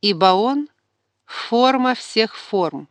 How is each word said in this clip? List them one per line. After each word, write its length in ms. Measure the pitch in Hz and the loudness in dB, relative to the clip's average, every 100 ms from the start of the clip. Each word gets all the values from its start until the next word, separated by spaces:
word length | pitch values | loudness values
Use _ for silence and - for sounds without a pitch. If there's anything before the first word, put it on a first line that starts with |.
ибо 260 | 208 175 190 | -2 2 4
он — 420 | 185 226 277 294 _ _ _ _ _ | 4 2 -2 -4 _ _ _ _ _
форма 680 | _ - - 233 254 262 254 | _ -14 -2 2 4 2 0
всех 420 | 240 - - 220 - | -2 -4 -2 -2 -4
форм 520 | - 202 170 139 147 | -6 -2 -2 -4 -14